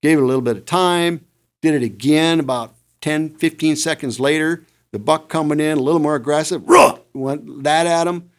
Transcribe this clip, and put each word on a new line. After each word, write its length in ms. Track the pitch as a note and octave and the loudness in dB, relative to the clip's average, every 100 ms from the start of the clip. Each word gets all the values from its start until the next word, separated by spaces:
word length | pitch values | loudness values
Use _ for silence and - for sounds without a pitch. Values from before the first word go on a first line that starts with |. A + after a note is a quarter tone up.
Gave 160 | D3 D#3+ | 2 2
it 40 | |
a 40 | |
little 160 | B2+ C3 | 2 0
bit 160 | B2 A2 | -2 -4
of 80 | |
time. 600 | - F3 F#3 F3 E3+ E3+ _ _ _ _ | -4 0 0 0 0 -4 _ _ _ _
Did 140 | D#3+ | 0
it 80 | D3+ | 0
again 560 | A#2+ G2 A#2+ D3+ D#3+ E3 | -2 -4 0 2 4 0
about 360 | C#3 B2 A2+ _ _ _ | 0 -4 -6 _ _ _
ten, 340 | - D3+ D#3 | -4 -4 -4
fifteen 400 | D#3 E3 D#3+ D#3 | -2 -4 0 -2
seconds 440 | D3+ - D3+ C#3 A2+ | 0 -2 -4 -6 -2
later. 460 | C3+ D#3 D#3 E3+ - _ _ | 0 0 0 -4 -8 _ _
The 80 | G#2 | -10
buck 300 | A2 D#3 D#3 | -2 -2 -2
coming 300 | E3 D3+ D3 | -4 -2 0
in, 180 | D3+ D#3 | 0 0
a 40 | |
little 180 | C3 E3 | 2 2
more 160 | D3 | 2
aggressive. 520 | D3+ A#2+ D3 D#3 F3 F#2 | -2 0 -2 -2 -6 4
Ruh! 320 | - - - _ | 6 6 2 _
Went 500 | - C3+ D3 - B2+ | -8 -6 -6 -8 -6
that 220 | C#3 D#3 | 0 2
at 220 | E3+ E3+ E3+ | 2 2 0
him. 240 | F3 F3 | -4 -10